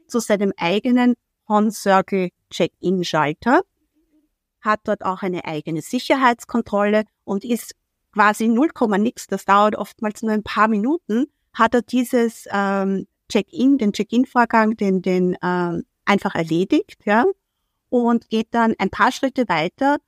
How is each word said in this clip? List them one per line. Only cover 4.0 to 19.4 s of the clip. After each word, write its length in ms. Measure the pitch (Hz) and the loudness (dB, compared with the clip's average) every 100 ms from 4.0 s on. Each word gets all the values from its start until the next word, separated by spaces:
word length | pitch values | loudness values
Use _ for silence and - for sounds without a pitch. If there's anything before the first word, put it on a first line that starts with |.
| _ _ _ _ _ _ | _ _ _ _ _ _
hat 180 | 214 214 | -4 -2
dort 200 | - 202 | -2 -4
auch 180 | 190 185 | -4 -4
eine 220 | 196 180 | -6 -6
eigene 380 | - 151 156 160 | -6 -8 -6 -8
Sicherheitskontrolle 1200 | - 247 - 277 254 240 - 233 - 202 208 214 208 _ | -6 -6 -2 2 2 0 -4 -6 -2 -2 0 0 -2 _
und 200 | - 196 | -8 -6
ist 300 | 240 233 - - _ _ _ | -4 -6 -6 -20 _ _ _
quasi 340 | 208 208 214 226 | 0 2 2 0
null 220 | 233 320 | 2 0
Komma 280 | - 226 196 | 0 0 0
nix, 300 | 226 - - | -2 -4 -8
das 180 | 196 | -6
dauert 300 | - 202 214 | 2 2 2
oftmals 480 | 214 202 - 214 - | 0 -8 -8 -8 -6
nur 80 | 220 | -4
ein 140 | 214 | -4
paar 240 | - 214 220 | -2 0 2
Minuten, 580 | 214 233 339 - 220 302 _ _ | 2 0 -4 -2 -2 -2 _ _
hat 200 | - 226 | -2 2
er 80 | 247 | 2
dieses, 640 | - 247 240 240 233 - - | 0 -2 0 0 0 -4 -6
ähm, 560 | 202 196 196 190 190 - _ - | -2 0 0 0 -2 -6 _ -4
Check-in, 500 | 208 - - 262 277 | -2 -2 0 2 2
den 140 | 208 | 0
Check-in-Vorgang, 840 | - - 233 254 247 233 226 220 226 | -2 -2 0 0 0 2 2 2 0
den, 260 | 196 185 | 0 0
den, 340 | 185 185 180 180 | 0 0 0 0
ähm, 420 | 180 180 175 170 - _ | -2 -2 -2 -4 -8 _
einfach 300 | - 202 196 | 0 0 0
erledigt, 640 | - 165 165 196 302 - - | -4 -2 0 2 0 -2 -6
ja, 200 | 208 214 370 - _ _ _ _ _ | 0 2 2 -2 _ _ _ _ _
und 400 | 247 233 233 - | 0 2 0 0
geht 200 | 220 - | -4 -2
dann 240 | 233 226 - | 0 0 0
ein 120 | 196 | -2
paar 220 | - 220 | 0 0
Schritte 360 | - 269 - | 0 -2 -2